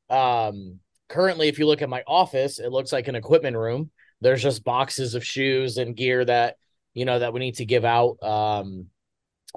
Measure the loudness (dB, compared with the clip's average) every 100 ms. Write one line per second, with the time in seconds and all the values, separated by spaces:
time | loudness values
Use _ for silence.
0 | _ 2 2 2 -2 -6 -14 -18 _ _
1 | _ 0 0 2 0 4 2 2 0 -6
2 | 0 2 2 0 -2 -2 -4 -4 -2 -4
3 | -4 -6 4 4 4 -2 -4 -4 -6 _
4 | _ _ 2 4 0 -2 -2 0 -2 -2
5 | -4 -6 -6 -2 0 0 -2 -4 -6 -2
6 | 0 2 2 2 2 -2 _ _ _ -6
7 | -2 0 -2 -4 -6 -6 0 2 4 4
8 | 2 0 -4 -2 0 -2 -6 -12 -16 _
9 | _ _ _ _ -16